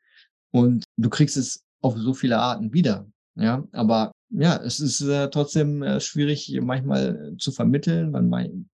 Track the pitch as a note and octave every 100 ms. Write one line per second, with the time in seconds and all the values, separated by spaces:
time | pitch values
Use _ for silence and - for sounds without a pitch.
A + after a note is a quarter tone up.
0 | _ _ _ _ _ A#2+ B2 A#2+ - -
1 | A2+ - D3 C#3 A#2+ - _ _ C3 A2+
2 | A#2 C3 B2+ A2+ B2 G#2+ A2 D3+ C#3+ F#2+
3 | - _ _ - A2 C3 - - A2 A2
4 | G#2+ - _ A#3+ E3+ C3+ - - C#3+ -
5 | C#3+ C#3+ C#3 D3 D3 D#3+ D3 D3 C3+ C3+
6 | - D3+ C#3+ C#3+ - C3 B2 C3 C#3 C3+
7 | C3 - D3 - C#3 C3 A#2 C#3+ E3+ E3
8 | D#3+ C3+ A#2+ A#2+ A#2+ - -